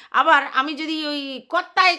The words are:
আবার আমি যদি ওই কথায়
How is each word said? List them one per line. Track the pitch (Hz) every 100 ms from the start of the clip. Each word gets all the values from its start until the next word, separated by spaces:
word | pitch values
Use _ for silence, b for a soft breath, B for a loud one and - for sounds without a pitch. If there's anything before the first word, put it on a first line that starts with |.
| B
আবার | 233 311 294 277
আমি | 262 294
যদি | 294 311 311 302
ওই | 294 277 262 -
কথায় | 339 349 381 370